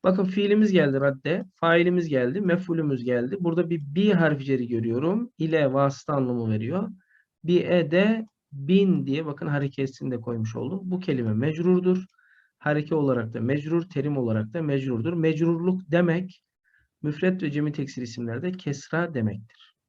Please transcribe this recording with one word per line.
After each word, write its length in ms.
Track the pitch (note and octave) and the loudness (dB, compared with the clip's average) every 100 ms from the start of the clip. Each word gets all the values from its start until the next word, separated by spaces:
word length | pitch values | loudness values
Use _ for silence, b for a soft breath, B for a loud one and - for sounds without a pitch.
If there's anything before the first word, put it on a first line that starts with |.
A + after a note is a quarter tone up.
Bakın 200 | F#3 F#3 | 2 2
fiilimiz 480 | F#3 G#3 G3+ G#3 G#3+ | 0 2 4 4 6
geldi 280 | F#3 C#3+ C3+ | 4 4 4
radde, 440 | C#3+ C3+ D3 F#3 G3+ | 2 0 -2 -2 -4
failimiz 540 | _ E3 E3+ F3 F3+ E3 | _ 4 4 4 2 2
geldi, 320 | C3+ B2 E3+ | 0 0 0
mef'ulümüz 640 | F#3+ F3+ F#3 E3 D3+ C3 | 0 0 0 -2 0 -2
geldi. 320 | A#2+ B2 B2 G3 | 0 -2 -2 -2
Burada 300 | E3+ E3 E3 | -2 0 -2
bir 100 | E3+ C#3+ | -4 -2
bi 180 | D3+ G#3 | 2 4
harfi 320 | F3+ D#3+ C#3+ | 4 4 2
ceri 240 | C#3 C3+ A#2+ | 0 -2 0
görüyorum. 600 | A#2 A2+ A#2 D#3 G#3+ A#3+ - | -2 0 0 0 -2 -4 -4
İle 340 | D#3+ D#3+ C#3 | 0 2 2
vasıta 400 | C3+ C#3 C3+ - | 2 0 -2 -4
anlamı 380 | C#3+ B2+ B2 A2+ | -2 0 -2 0
veriyor. 400 | G#2+ A2+ F3+ A3 b b b b _ | -2 -2 -4 -6 b b b b _
Bi 120 | E3 F3 | 0 2
e 340 | - F3 D3 | 4 0 2
de 360 | F3 G#3 A3+ A3 _ _ | 2 4 2 -4 _ _
bin 540 | C#3+ C#3 F#3+ F#3+ D#3 C3+ | -10 2 4 6 2 0
diye 200 | C#3 D#3+ | -4 -4
bakın 200 | C#3+ D#3+ | -6 -2
harekesini 640 | C#3+ C#3 C#3 C3+ - C#3 | -2 -2 -2 -6 -4 -6
de 100 | A#2+ | -6
koymuş 360 | A#2 A#2 A2 A2+ | -6 -4 -4 -6
oldum. 240 | A#2+ F#3+ | -6 -6
Bu 180 | F#3 F3+ | -6 -4
kelime 340 | F#3 C3 A2+ | -2 -2 0
mecrurdur. 680 | G#2+ C#3+ D#3 F3 F3+ F3+ F#3 F#3 b b b b b | 0 0 0 2 2 2 0 -4 b b b b b
Hareke 360 | D3+ D3+ D3+ | -2 -2 0
olarak 400 | D#3+ C#3 B2 A2+ | 0 2 0 -2
da 60 | A2+ | -4
mecrur, 420 | A2+ D3 D3+ E3+ | -2 -2 0 -2
terim 340 | E3+ C#3+ C#3 C#3+ | -2 -4 -2 -2
olarak 360 | A#2 A2 G#2+ | 0 -2 -2
da 100 | E3+ | -4
mecrurdur. 500 | D#3 C#3 C3 A#2 A#2 | -2 -2 -2 -2 -2
Mecrurluk 680 | F3 D#3+ D#3 E3 E3 F3 F#3 E3+ | 0 0 2 0 0 0 -2 0
demek 520 | E3+ F3 E3+ F#3 - _ _ _ _ _ _ | 2 2 0 -4 -14 _ _ _ _ _ _
müfret 400 | D3+ D3 F#3 F#3 | -6 0 -2 0
ve 80 | E3 | -2
cemi 220 | C#3+ D3+ | -2 -2
teksir 300 | D3 C3+ - | -4 -8 -8
isimlerde 500 | A#2+ A2+ A#2 A#2+ F3+ | -10 -8 -8 -6 -6
kesra 640 | F#3 - C#3 - D#3+ E3+ | -6 -8 -8 -4 -4 -2
demektir. 600 | C#3 G#2+ - - _ _ _ | -2 -2 -4 -14 _ _ _